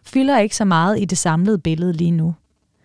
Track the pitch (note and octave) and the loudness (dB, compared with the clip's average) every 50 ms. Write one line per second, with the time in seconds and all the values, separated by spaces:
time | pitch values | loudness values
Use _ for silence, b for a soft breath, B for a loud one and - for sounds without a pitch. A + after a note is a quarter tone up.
0 | _ - - C4+ C4+ C4+ C#4 A#3 G3+ G#3+ - - A3 G3 F3 D#3+ E3 F#3 A3 A#3 | _ -6 -2 0 0 2 2 2 2 0 -2 -2 0 2 2 2 2 2 0 0
1 | G3+ E3+ G3 F3 - F3 D#3+ D#3+ F3+ G3+ A3 F#3 - E3 E3 D#3+ F3 F3+ E3+ D#3 | -2 -2 -4 -2 -2 0 0 0 2 2 0 0 0 -2 -2 -2 -2 -2 -2 0
2 | F3 E3+ E3+ E3 D#3+ E3 E3 - _ _ _ _ _ b b b | 0 0 0 0 0 -2 -4 -6 _ _ _ _ _ b b b